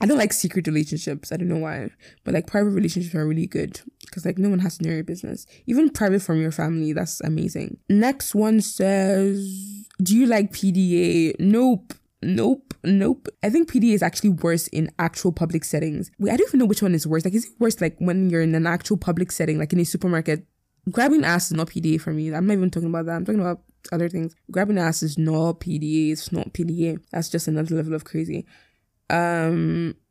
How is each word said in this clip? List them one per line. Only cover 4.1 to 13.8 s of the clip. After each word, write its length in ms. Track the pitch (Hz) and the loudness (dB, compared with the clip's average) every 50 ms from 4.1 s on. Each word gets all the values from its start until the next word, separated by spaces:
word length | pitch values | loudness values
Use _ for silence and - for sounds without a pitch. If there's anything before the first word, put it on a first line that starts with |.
'cause, 140 | - 185 - | -14 -8 -6
like, 140 | 180 175 185 | -4 -2 0
no 100 | 190 202 | 0 2
one 120 | 196 180 | 2 2
has 180 | 185 175 - - | 0 -2 -2 -4
to 60 | 165 | -4
know 100 | 160 165 | -4 -4
your 100 | 160 160 | -4 -6
business. 420 | 160 165 180 - - - - - _ - - - | -8 -10 -10 -10 -12 -12 -12 -14 _ -20 -12 -4
Even 240 | - 240 269 320 294 | -2 2 4 2 2
private 300 | - - 220 196 190 196 | 2 2 2 2 2 2
from 200 | 190 - 165 160 | 2 0 0 0
your 120 | 160 160 156 | 0 -2 -2
family, 400 | - 160 156 165 160 156 151 151 | -2 -2 -2 -2 -2 -2 -2 -2
that's 280 | - 175 156 - - | -2 -4 -6 -6 -6
amazing. 580 | - - 160 156 - - - 160 - - - - _ - | -4 -4 -2 -2 -2 -4 -4 -6 -10 -10 -12 -8 _ 2
Next 460 | 196 208 226 262 269 269 - - - | 4 4 4 4 2 -2 -4 -4 0
one 260 | 202 214 220 220 220 208 | 2 2 4 4 4 2
says, 1200 | - - - 190 190 196 196 190 190 196 190 196 196 196 196 196 190 190 190 196 202 202 202 214 _ _ - 185 | 0 -2 0 0 2 2 2 2 2 2 2 2 2 0 -2 -4 -8 -10 -12 -14 -14 -16 -18 -20 _ _ -2 2
do 140 | 175 208 | 4 4
you 100 | 233 269 | 4 6
like 260 | 233 226 208 208 202 - | 4 4 2 2 0 -2
P 200 | - - 190 175 | -2 0 2 2
D 580 | 190 190 180 175 175 175 170 170 170 165 156 | 4 2 4 4 2 2 2 2 2 2 2
A? 40 | - - | 0 2
Nope. 560 | - 196 214 233 254 262 240 185 - - - - _ _ _ - | 2 4 4 6 6 4 2 2 -2 -8 -20 -20 _ _ _ -6
Nope, 540 | - 151 185 220 220 233 269 269 - - - _ - | -4 -2 0 2 2 2 0 0 -4 -14 -14 _ 0
nope. 460 | 170 196 196 196 240 262 - - - - _ - | 2 2 4 4 2 0 -2 -4 -14 -8 _ -2
I 40 | 208 | 2
think 200 | 226 330 330 330 | 2 2 2 2
P 80 | - | 2
D 140 | 247 | 2